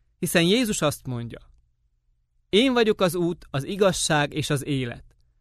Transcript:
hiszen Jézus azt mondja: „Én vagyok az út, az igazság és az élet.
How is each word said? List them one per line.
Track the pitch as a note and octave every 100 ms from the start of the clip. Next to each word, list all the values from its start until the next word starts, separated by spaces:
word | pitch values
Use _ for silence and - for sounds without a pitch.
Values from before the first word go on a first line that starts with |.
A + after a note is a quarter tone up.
| _ _
hiszen | F3+ F#3
Jézus | E3+ G#3+ A#3 G#3+
azt | D3+ - -
mondja: | B2 A#2 - - _ _ _ _ _ _ _ _ _ _
„Én | F#3+ C4+
vagyok | B3 A3 G#3
az | F#3 F3+
út, | E3+ F3 -
az | C3+
igazság | C#3 G3 G3 D#3+ - D#3 D3
és | D3+ C3
az | C#3+ A#2+
élet. | C#3 B2 - - _ _ _